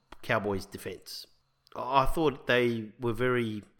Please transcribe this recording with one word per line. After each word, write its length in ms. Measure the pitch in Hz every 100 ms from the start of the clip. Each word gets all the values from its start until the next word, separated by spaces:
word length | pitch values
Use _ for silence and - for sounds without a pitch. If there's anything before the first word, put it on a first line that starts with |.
| _ -
Cowboys' 420 | - 113 98 95
defense. 640 | - 185 104 92 - - - _ _ _ _
I, 280 | - 123 135
I 40 | 131
thought 400 | 175 151 135 -
they 380 | 123 120 117 107 -
were 120 | 120
very 500 | 113 127 123 113 107 -